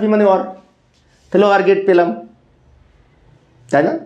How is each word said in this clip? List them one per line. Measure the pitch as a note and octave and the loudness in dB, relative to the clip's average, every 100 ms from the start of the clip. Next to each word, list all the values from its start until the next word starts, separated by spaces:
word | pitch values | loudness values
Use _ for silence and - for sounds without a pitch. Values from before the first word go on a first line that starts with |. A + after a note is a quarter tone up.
বি | G#3 | -2
মানে | G#3+ G#3 | 0 2
or, | F#3+ - - _ _ _ _ _ _ _ | 0 -4 -16 _ _ _ _ _ _ _
তাহলে | - G3+ | 0 2
or | G3 F3+ | 2 0
গেট | G3 F#3+ | 0 2
পেলাম, | F3 E3+ - - _ _ _ _ _ _ _ _ _ _ _ _ _ - | 2 0 -4 -14 _ _ _ _ _ _ _ _ _ _ _ _ _ -4
তাই | - | -2
না? | D#3+ - | -2 -4